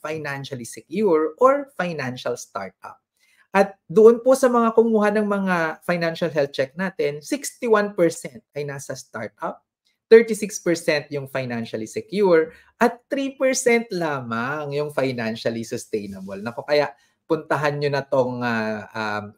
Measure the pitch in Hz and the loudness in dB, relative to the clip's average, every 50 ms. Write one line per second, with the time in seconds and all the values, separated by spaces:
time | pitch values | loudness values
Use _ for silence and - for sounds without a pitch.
0 | - 151 156 160 147 143 139 139 139 - 139 120 117 - - 113 - - 160 196 | -8 -8 -8 -6 -6 -6 -6 -8 -8 -10 -10 -10 -12 -12 -14 -16 -12 -6 -2 0
1 | 220 190 160 156 156 156 - - 247 262 277 285 277 - _ - 180 180 165 147 | 2 4 4 4 2 0 2 2 4 4 4 2 -4 -8 _ -6 -6 -4 -4 -6
2 | 131 127 127 127 - 135 120 - - - - 98 98 95 - _ - 101 - _ | -6 -6 -8 -6 -6 -6 -8 -8 -10 -12 -10 -10 -10 -12 -14 _ -20 -20 -20 _
3 | _ _ _ _ _ _ _ _ _ _ - 196 196 196 - _ _ - 160 214 | _ _ _ _ _ _ _ _ _ _ 2 2 2 2 -2 _ _ 0 6 8
4 | 214 226 240 233 233 254 262 254 269 247 240 233 233 226 226 226 233 233 220 208 | 8 8 8 6 6 4 4 6 4 4 4 4 2 4 4 4 4 4 4 2
5 | 208 208 202 214 208 202 202 202 190 190 180 170 165 156 151 - - - 175 170 | 2 2 2 2 0 0 0 0 0 0 0 0 0 -2 -4 -6 -4 -4 -2 0
6 | 165 165 165 - 175 156 143 156 143 139 - - 135 - - 170 190 180 - - | -2 -2 -2 -2 -4 -2 0 0 0 0 0 -2 -4 -4 -4 -6 -6 -4 -2 -2
7 | 147 147 147 151 147 - 302 277 - - - - 262 233 214 208 208 202 202 - | -2 -2 -4 -6 -6 -6 -6 -6 -6 -8 -8 -4 0 2 4 4 2 2 0 2
8 | 170 160 156 - - 165 - 113 - _ - 143 147 139 139 139 - - 131 - | 2 2 0 -2 -10 -14 -16 -18 -20 _ -10 -10 -8 -8 -10 -10 -10 -10 -12 -12
9 | - _ - 110 110 104 - - 160 180 - - _ _ _ _ _ _ _ _ | -12 _ -12 -10 -10 -12 -10 -10 -10 -10 -10 -12 _ _ _ _ _ _ _ _
10 | _ - 226 233 226 226 214 196 - 196 - - - 180 165 165 - 165 151 147 | _ 8 8 8 8 6 -2 -6 -6 -8 -8 -4 -2 -2 -2 0 0 0 0 0
11 | 143 - 143 143 135 127 - 135 127 120 120 117 113 - - 110 110 107 - 110 | -2 -6 -8 -8 -8 -6 -6 -6 -6 -4 -6 -6 -6 -6 -8 -8 -8 -8 -8 -10
12 | - - 180 202 208 185 170 160 160 160 - - _ _ _ - 226 240 247 - | -8 -6 -2 2 4 4 4 4 4 0 -4 -16 _ _ _ 2 2 2 2 -2
13 | _ - 294 269 277 269 269 - 269 262 262 - - 240 233 233 226 - 196 175 | _ -6 -4 -4 -4 -4 -2 0 0 0 0 2 2 2 2 2 0 -2 -4 -4
14 | 165 156 143 135 127 117 113 117 120 135 147 156 147 143 143 147 151 151 139 139 | -4 -4 -4 -4 -6 -4 -4 -4 -4 -4 -4 -6 -6 -4 -4 -4 -4 -2 -2 -2
15 | 135 135 127 120 113 110 117 113 - 120 113 113 113 - 123 113 - - - 107 | 0 0 0 -2 -4 -4 -4 -4 -4 -4 -4 -4 -6 -6 -8 -10 -8 -6 -8 -8
16 | 101 98 98 95 95 95 98 98 104 117 - - - - 151 147 143 - - _ | -8 -8 -12 -12 -12 -12 -10 -10 -10 -10 -10 -8 -4 0 2 2 2 0 -4 _
17 | _ _ _ _ _ - 165 156 151 - 160 139 151 147 143 147 147 143 139 139 | _ _ _ _ _ -4 -4 -2 -2 -2 -2 0 0 0 0 -2 -2 -2 -2 -2
18 | 131 - 139 135 123 123 123 120 123 120 117 113 110 110 107 104 98 - - 113 | -2 0 0 0 0 0 -2 -4 -4 -2 -2 -2 -2 -4 -4 -6 -8 -10 -8 -8
19 | 107 107 104 104 104 104 - | -6 -4 -4 -6 -8 -10 -4